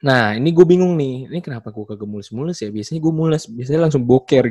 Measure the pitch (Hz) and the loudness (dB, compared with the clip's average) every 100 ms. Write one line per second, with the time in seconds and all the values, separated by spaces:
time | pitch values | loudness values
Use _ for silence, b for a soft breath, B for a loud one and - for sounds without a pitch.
0 | 143 131 110 107 147 165 175 180 180 170 | 2 2 2 0 0 4 6 6 4 0
1 | 135 127 135 160 170 120 110 107 104 104 | -2 -6 -8 -10 -8 -10 -12 -14 -12 -12
2 | 104 104 98 110 156 175 107 107 104 160 | -10 -12 -12 -8 -8 -6 -8 -8 -8 -4
3 | 156 160 160 156 - 117 127 151 165 143 | -2 0 0 -2 -4 -12 -2 0 2 2
4 | 120 127 - 135 120 | 4 2 4 2 2